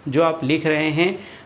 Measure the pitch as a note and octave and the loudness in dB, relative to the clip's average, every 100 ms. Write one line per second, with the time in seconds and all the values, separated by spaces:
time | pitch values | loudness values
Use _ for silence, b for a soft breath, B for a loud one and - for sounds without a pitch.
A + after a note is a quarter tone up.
0 | - C3+ E3 D#3+ - D#3 D#3+ D3+ D#3 D3+ | -2 2 2 2 0 0 0 0 0 0
1 | F3 F#3+ B B | 0 -2 B B